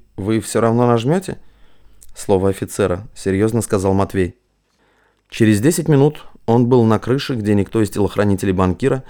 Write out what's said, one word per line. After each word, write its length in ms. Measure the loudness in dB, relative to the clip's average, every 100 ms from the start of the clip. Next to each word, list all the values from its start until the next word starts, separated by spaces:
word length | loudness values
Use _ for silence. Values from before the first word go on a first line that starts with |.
| -18 -8
Вы 240 | -2 -2
все 220 | -2 0
равно 260 | 2 2 2
нажмете?» 500 | 2 0 -4 -6 -12 -18 _ -20 -20 -20 -20 -20 -12
«Слово 340 | -2 0 0
офицера», 580 | -2 -6 -4 -2 -4 -8
серьезно 480 | -8 -4 0 0 -2
сказал 320 | -2 -2 0
Матвей. 440 | 0 0 -2 -4 -6 _ _ _ _ _ _ _ _ _
Через 300 | 2 4 4
десять 280 | 2 0 2
минут 360 | 2 2 0 -12 -10 0
он 220 | 2 4
был 160 | 4
на 160 | 4 2
крыше, 360 | 0 -4 -4 -4
где 200 | 0 0
никто 260 | 0 0
из 80 | -2
телохранителей 640 | 0 -2 0 0 0 0
банкира 500 | 0 0 0 -2 -2 -6